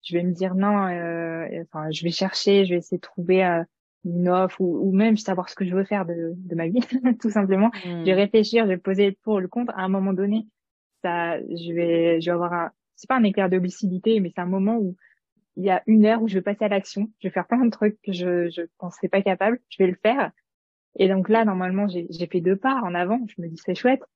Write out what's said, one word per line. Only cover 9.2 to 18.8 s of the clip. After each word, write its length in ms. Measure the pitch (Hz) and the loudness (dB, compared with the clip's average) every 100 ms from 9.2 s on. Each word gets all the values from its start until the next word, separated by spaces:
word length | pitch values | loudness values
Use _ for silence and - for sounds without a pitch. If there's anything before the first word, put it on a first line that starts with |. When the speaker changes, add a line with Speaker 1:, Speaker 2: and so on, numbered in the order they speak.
Speaker 1:
pour, 180 | - 208 | -2 -2
le 80 | 185 | -2
contre. 240 | 240 247 - | -6 -6 -6
À 60 | |
un 60 | 190 | -2
moment 240 | 196 196 | 0 0
donné, 320 | 185 202 214 220 _ _ _ _ _ | 0 0 -2 -4 _ _ _ _ _
ça, 360 | 180 170 170 165 | -4 -2 -2 -4
je 320 | - 170 170 | -6 -8 -6
vais, 460 | 170 170 170 165 165 | -2 2 4 4 2
je 60 | 165 | 0
vais 80 | |
avoir 180 | 175 175 | -2 0
un, 160 | 175 165 _ _ _ | -2 -4 _ _ _
c'est 120 | - | -2
pas 80 | 262 | 2
un 80 | |
éclair 260 | 214 202 190 | 2 2 2
de 60 | 185 | 2
lucidité, 640 | 180 - 202 180 220 226 | 0 -4 -4 -2 2 2
mais 100 | 175 | 0
c'est 60 | 175 | -4
un 60 | 180 | -4
moment 300 | 190 196 233 | -2 0 0
où 180 | 196 180 _ _ _ _ _ - | -2 -6 _ _ _ _ _ -6
il 80 | |
y 60 | 190 | 0
a 120 | 180 - | 0 6
une 180 | 220 208 | 6 8
heure 160 | 226 | 4
où 60 | 220 | 2
je 60 | |
vais 80 | 190 | 0
passer 220 | 190 202 | -2 -2
à 40 | 214 | 0
l'action. 420 | 196 196 202 214 _ | 0 -2 -6 -6 _
Je 80 | 190 | -6
vais 40 | |
faire 140 | 185 175 | -4 -2
plein 180 | 240 | 2
de 60 | 247 | 2
trucs 300 | - 214 214 | 2 0 0
que 100 | - | -8
je, 380 | 175 180 175 170 | -4 -2 0 -2
je 120 | 170 165 | -6 -12
pensais 300 | _ | _